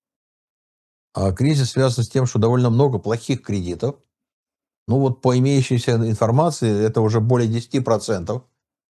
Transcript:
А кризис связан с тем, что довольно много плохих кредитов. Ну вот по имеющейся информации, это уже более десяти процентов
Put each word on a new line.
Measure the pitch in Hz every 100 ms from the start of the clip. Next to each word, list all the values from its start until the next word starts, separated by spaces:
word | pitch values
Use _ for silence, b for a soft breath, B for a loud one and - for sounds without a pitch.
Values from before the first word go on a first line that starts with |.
| _ _ _ _ _ _ _ _ _ _ _
А | - 98
кризис | 90 131 147 127
связан | - 131 123
с | 113
тем, | 135 127
что | 113
довольно | 113 123 123
много | 117 143 107
плохих | 101 117 - 135
кредитов. | - 104 87 82 123 143 _ _ _ _ _ _ _ _ -
Ну | 127
вот | 135 123
по | 127 123
имеющейся | 131 139 127 123 127 117
информации, | 113 107 113 123 170 151 113 104
это | 110 110
уже | 110 113
более | 113 123 117
десяти | 113 - 139
процентов | 120 110 - 98 85 120 - _ _ _